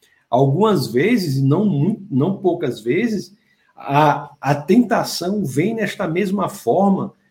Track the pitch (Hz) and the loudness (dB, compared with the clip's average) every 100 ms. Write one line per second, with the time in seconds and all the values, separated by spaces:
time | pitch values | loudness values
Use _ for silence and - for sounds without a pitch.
0 | _ _ - 127 139 156 220 175 117 120 | _ _ -2 2 4 4 2 2 0 0
1 | 190 240 165 135 135 165 208 143 170 - | 2 2 0 0 2 2 2 2 0 -2
2 | - 127 170 196 180 - 135 117 117 165 | -4 0 0 0 -2 -2 -4 -4 -2 -2
3 | 233 196 - _ _ _ _ - - 139 | -2 -4 -8 _ _ _ _ -14 -2 2
4 | 151 - - - 131 143 - 233 226 202 | 2 0 -6 -8 -2 -2 2 2 4 0
5 | - - 175 208 151 123 - 226 202 - | -2 -4 -4 -4 -2 -2 -2 -2 -6 -4
6 | 175 170 202 196 165 - 117 139 202 175 | -4 -2 -2 -2 -4 -4 -2 2 2 2
7 | 107 - _ | -2 -12 _